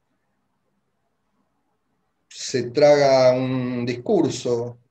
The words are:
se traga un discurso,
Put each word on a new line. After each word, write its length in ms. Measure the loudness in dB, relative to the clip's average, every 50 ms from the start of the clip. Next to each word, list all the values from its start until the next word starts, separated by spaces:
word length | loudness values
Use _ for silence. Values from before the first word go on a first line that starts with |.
| _ _ _ _ _ _ _ _ _ _ _ _ _ _ _ _ _ _ _ _ _ _ _ _ _ _ _ _ _ _ _ _ _ _ _ _ _ _ _ _ _ _ _ _ _ _
se 440 | -20 -16 -14 -8 -8 -6 -8 -4
traga 640 | 0 2 4 6 6 6 4 4 4 4 4 4 2
un 520 | 2 -2 -4 -4 -4 -6 -6 -6 -6 -6
discurso, 920 | -6 -8 -8 -4 -2 0 0 0 -2 -4 -6 -4 -4 -4 -4 -4 -8 -12 -18 _ _